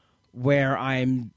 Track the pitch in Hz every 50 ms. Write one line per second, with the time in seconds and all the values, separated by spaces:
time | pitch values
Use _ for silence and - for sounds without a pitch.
0 | _ _ _ _ _ _ - 120 123 139 143 143 139 135 139 101 131 131 131 127
1 | 127 131 131 127 120 107 -